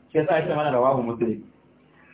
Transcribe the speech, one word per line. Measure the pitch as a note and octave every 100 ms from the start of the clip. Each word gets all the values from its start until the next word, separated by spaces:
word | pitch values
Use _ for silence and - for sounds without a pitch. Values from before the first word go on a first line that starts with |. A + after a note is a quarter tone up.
| _
Shi | D#3+
yasa | D#3 D#3+
ya | D#3
ce | D3+
mana | D3+
rawahu | B2+ C3 B2 A#2
Muslim. | A2+ A2+ G#2 - - _ _ _ _ -